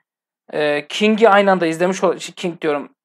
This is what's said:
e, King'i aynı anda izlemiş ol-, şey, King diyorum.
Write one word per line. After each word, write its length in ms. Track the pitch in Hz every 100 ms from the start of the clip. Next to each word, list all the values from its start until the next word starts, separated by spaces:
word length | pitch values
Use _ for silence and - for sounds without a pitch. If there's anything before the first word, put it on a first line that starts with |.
| _ _ _ _ -
e, 340 | 156 151 147 151
King'i 400 | - 214 214 220
aynı 220 | 196 202
anda 160 | 190 165
izlemiş 380 | 160 180 185
ol-, 140 | 185 151
şey, 160 | -
King 260 | - 180 165
diyorum. 280 | 156 143 - _